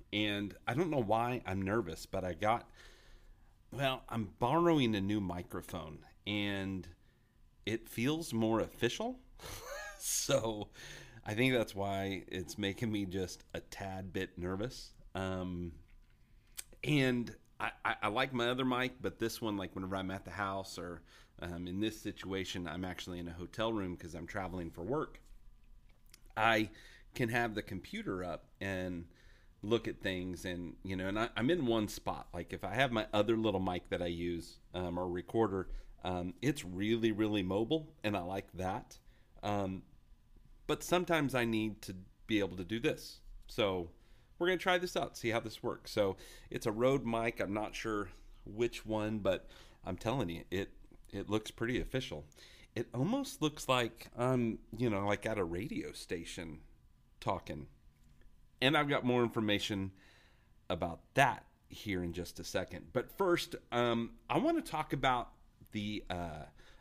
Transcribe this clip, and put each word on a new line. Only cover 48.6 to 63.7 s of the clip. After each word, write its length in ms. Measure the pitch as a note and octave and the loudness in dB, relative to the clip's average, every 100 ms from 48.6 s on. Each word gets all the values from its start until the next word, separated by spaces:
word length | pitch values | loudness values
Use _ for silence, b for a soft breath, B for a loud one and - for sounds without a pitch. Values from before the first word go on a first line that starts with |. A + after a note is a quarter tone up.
| A#2+ - G#2+ | 0 0 -4
one, 340 | G#2+ G#2+ A2 | 0 0 2
but 280 | G2 F2+ - B B B - | 2 2 -2 B B B -8
I'm 100 | F2+ | -4
telling 340 | A2+ C3+ F#2 | 0 0 -2
you, 140 | E2 - | -4 -4
it, 200 | F#2 G2 - - - - | -4 -4 -8 -20 -20 -10
it 160 | G2 F#2 | -8 -2
looks 220 | G#2+ - | -2 -2
pretty 320 | - A#2 A#2+ | -4 -2 0
official. 420 | - C3 B2+ D#2 - B B B B - | -2 -4 -4 -10 -12 B B B B -8
It 120 | B2 | -6
almost 480 | - F3+ C4+ C4+ - | 0 0 0 -2 -2
looks 260 | D#3 D3 - | -2 -2 2
like 420 | B2+ A#2 - - - | 2 2 -4 -16 0
I'm, 440 | B2+ B2+ A#2 G2+ - A2 | 2 4 2 0 -8 0
you 140 | B2 | 2
know, 160 | G2+ G2+ | 2 2
like, 180 | G#2 A2 | 2 2
at 140 | G#2+ | 0
a 40 | |
radio 480 | F2 F2 A#2+ A3+ D2+ | 0 0 -2 -4 -6
station 680 | - - F2+ E2 - E2 D2 - - - - - - | -10 -6 -6 -4 -8 -8 -10 -16 -20 -20 -20 -20 -6
talking. 460 | - F#2 - D#2+ C#2+ - - _ - - - - - - | -2 -2 -2 -10 -10 -18 -20 _ -20 -20 -20 -20 -20 2
And 160 | C3 D#3 | 4 6
I've 100 | D3 | 4
got 160 | C#3+ | 2
more 200 | B2 B2 | 4 4
information 640 | A#2+ A#2 G#2+ G2+ - G2+ F#2+ - b b b b b b - | 4 2 2 2 2 -2 -2 -8 b b b b b b -4
about 300 | F2+ E2+ E2 - - | -2 -2 -6 -2 4
that 320 | C3+ G2+ - _ _ | 4 2 -10 _ _
here 360 | - G#2+ F2+ | -10 -2 0
in 100 | F2 | 0
just 260 | F2 E2+ - | -4 -6 -8
a 40 | |
second. 460 | E2 F#2+ F2+ F2+ D#2 | -4 -2 -2 -8 -2
But 160 | B2 - - | -2 -2 2
first, 380 | G3 E3+ - - - | 4 4 2 -8 -2